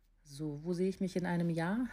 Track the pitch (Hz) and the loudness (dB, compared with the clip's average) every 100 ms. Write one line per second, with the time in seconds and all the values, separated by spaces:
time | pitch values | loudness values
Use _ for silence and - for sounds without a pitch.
0 | _ _ 147 139 156 143 165 175 190 190 | _ _ -18 -8 -6 -4 -2 0 0 0
1 | 185 185 175 170 170 165 165 226 240 | -2 0 2 2 2 2 2 0 -2